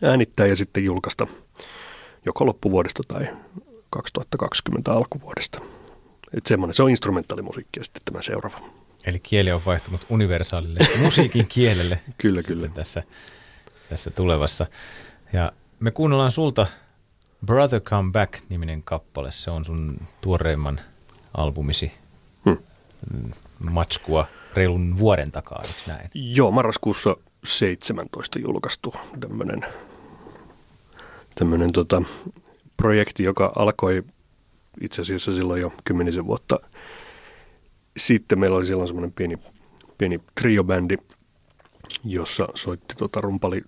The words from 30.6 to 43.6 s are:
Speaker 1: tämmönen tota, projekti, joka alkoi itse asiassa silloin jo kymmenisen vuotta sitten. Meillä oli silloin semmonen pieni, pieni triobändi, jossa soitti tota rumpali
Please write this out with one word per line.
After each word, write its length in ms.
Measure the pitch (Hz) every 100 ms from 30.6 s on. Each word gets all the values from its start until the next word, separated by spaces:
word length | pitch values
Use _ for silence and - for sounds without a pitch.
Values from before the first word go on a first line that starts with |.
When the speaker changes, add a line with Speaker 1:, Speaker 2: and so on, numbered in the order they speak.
| _ - _ - - - -
Speaker 1:
tämmönen 380 | - 85 82 87
tota, 300 | 90 82 - - - - - _ _ _ -
projekti, 460 | 110 107 104 -
joka 300 | 92 95 95 -
alkoi 460 | 104 104 92 92 - - _ _ _ _ _ -
itse 220 | - -
asiassa 320 | 87 95 -
silloin 260 | 92 90 90
jo 120 | 87 -
kymmenisen 420 | - 90 87 87 85
vuotta 340 | 107 - - - - - - - - - - - _ _ _ _ -
sitten. 420 | - 113 - 98
Meillä 180 | 95 92
oli 100 | 92
silloin 220 | 92 87
semmonen 240 | 87 87
pieni, 260 | - 90 82 - _ _ _ - -
pieni 220 | 95 85 -
triobändi, 600 | - 123 107 92 92 90 95 - _ _ _ _ _ _ _ - -
jossa 440 | 113 92 82 - 98
soitti 400 | - - 90 - -
tota 220 | 104 107
rumpali 420 | 101 98 95 92